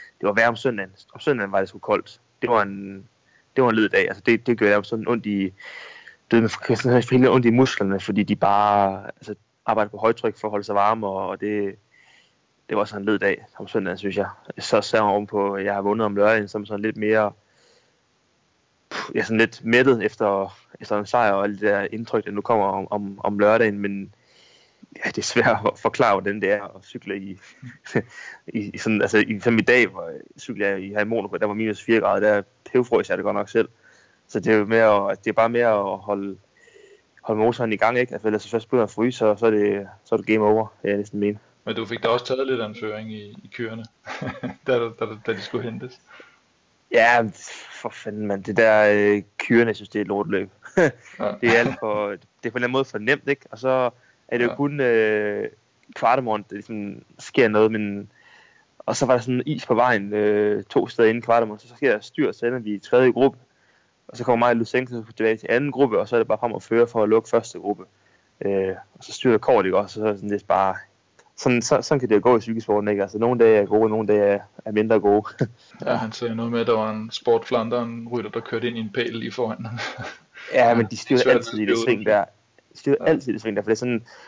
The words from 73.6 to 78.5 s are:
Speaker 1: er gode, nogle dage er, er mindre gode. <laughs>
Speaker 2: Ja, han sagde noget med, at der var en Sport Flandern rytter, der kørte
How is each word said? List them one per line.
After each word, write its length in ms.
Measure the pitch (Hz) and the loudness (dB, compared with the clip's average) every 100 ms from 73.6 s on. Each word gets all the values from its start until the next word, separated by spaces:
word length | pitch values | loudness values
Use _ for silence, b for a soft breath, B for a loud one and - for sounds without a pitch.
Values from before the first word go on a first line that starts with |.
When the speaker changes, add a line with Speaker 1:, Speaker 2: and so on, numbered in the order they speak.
Speaker 1:
er 40 | 98 | 4
gode, 240 | 104 110 | 4 2
nogle 180 | 110 107 | 2 2
dage 160 | 104 | 4
er, 160 | 101 101 - - - | 4 2 -4 -14 -4
er 60 | |
mindre 280 | 107 110 110 | 0 2 4
gode. 240 | 101 104 104 - | 4 4 2 -4
<laughs> 460 | 113 - _ - - | -6 -6 _ -10 -4
Speaker 2:
Ja, 80 | 123 | -4
han 160 | 113 | -4
sagde 240 | - 117 113 | -6 -6 -4
noget 160 | 117 | -4
med, 100 | 117 | -2
at 60 | 113 | 0
der 60 | 113 | 0
var 140 | 110 | 0
en 200 | 107 110 | -4 -10
Sport 340 | - - 113 - | -6 0 0 0
Flandern 600 | 123 113 123 117 117 117 | -2 -2 -4 -4 -8 -8
rytter, 240 | 120 104 | -6 -6
der 80 | 113 | -8
kørte 280 | 113 | -6